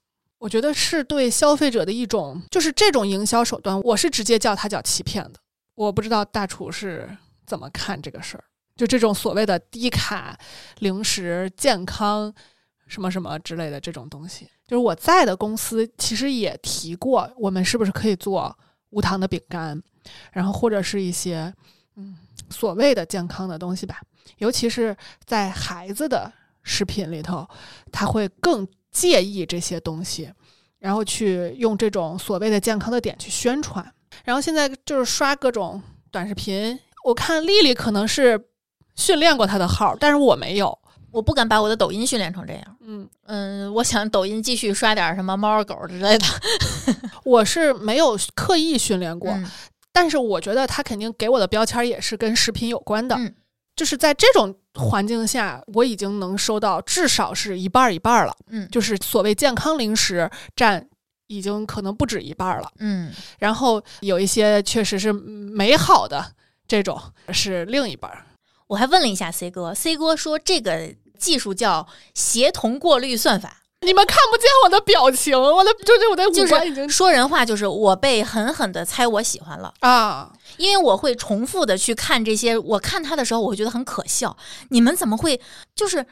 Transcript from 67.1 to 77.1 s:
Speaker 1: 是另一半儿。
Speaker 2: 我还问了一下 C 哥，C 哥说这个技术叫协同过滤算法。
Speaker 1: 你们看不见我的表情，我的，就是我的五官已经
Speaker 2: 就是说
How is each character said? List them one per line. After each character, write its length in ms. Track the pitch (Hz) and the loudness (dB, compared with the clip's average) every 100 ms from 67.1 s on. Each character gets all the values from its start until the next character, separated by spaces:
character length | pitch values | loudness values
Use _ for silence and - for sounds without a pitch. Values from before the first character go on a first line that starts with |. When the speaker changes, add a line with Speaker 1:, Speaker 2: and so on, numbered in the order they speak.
| - - | -20 -6
Speaker 1:
是 320 | 185 202 180 | -4 -2 -4
另 240 | 175 277 233 | -2 -2 -2
一 80 | 131 | -6
半 140 | - | -14
儿。 160 | - - _ _ _ _ | -16 -20 _ _ _ _
Speaker 2:
我 100 | 202 | -2
还 100 | 262 | 4
问 140 | 370 | 4
了 80 | 269 | 4
一 60 | |
下 160 | 196 175 | -2 -6
C 200 | - 175 | -6 -8
哥， 240 | 180 170 | -8 -8
C 220 | 202 330 320 | -4 -4 -2
哥 200 | 320 311 | 0 0
说 220 | 320 311 | -2 -4
这 220 | - 349 | 0 0
个 320 | 202 165 160 - _ _ | 0 -4 -6 -16 _ _
技 220 | - 277 | 0 0
术 160 | 208 | 0
叫 320 | 190 220 160 - - _ | -2 0 0 -4 -16 _
协 360 | - - 226 277 | -6 -2 2 2
同 280 | - 226 269 | 2 -4 0
过 200 | 349 262 | 4 4
滤 180 | 254 233 | 2 0
算 240 | - 220 | 2 0
法。 220 | - - _ _ | -2 -16 _ _
Speaker 1:
你 120 | 359 | 4
们 100 | 381 427 | 6 6
看 100 | - 508 | 6 6
不 60 | 453 | 6
见 100 | 466 539 | 6 8
我 40 | 392 | 8
的 120 | 392 | 6
表 280 | - 285 262 | 6 6 6
情， 300 | 262 302 262 | 4 2 4
我 220 | 269 349 | 6 6
的， 80 | 392 440 | 6 4
就 100 | 392 453 | 6 6
是 80 | 453 | 6
我 80 | 359 | 4
的 120 | 392 | 2
五 200 | 339 262 | 4 4
官 180 | 320 339 | 4 2
已 80 | |
经 80 | 277 | -2
Speaker 2:
就 60 | 285 | -2
是 80 | 285 | 4
说 160 | 370 | 6